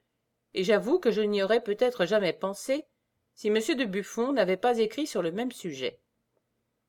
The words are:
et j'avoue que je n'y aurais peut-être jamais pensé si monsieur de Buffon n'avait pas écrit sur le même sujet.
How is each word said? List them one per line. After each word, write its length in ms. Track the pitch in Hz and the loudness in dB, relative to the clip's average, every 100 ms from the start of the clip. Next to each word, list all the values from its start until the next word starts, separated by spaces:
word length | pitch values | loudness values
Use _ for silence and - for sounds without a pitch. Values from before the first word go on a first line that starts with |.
| _ _ _ _ _ | _ _ _ _ _
et 100 | - | -2
j'avoue 340 | 185 208 196 359 | 2 2 2 2
que 120 | 247 | 2
je 100 | 196 | 2
n'y 220 | 208 202 | 2 2
aurais 200 | 196 233 | 2 2
peut-être 440 | 202 202 247 240 175 | 0 0 0 2 0
jamais 260 | 214 175 | 2 0
pensé 540 | - 190 196 - 285 - _ _ _ _ | -2 -6 -6 -4 -4 -6 _ _ _ _
si 160 | - 214 | -4 0
monsieur 260 | 214 220 262 | 2 2 0
de 80 | |
Buffon 480 | 233 190 190 226 247 | -2 -4 -4 -2 0
n'avait 240 | 269 185 185 | 2 2 2
pas 220 | 247 233 | 2 2
écrit 280 | 214 285 302 | 0 -2 -4
sur 160 | 208 | -2
le 80 | 170 | -2
même 220 | 190 254 | -4 -6
sujet. 480 | - 180 131 127 - _ _ _ _ _ _ _ _ | -8 -10 -6 -8 -8 _ _ _ _ _ _ _ _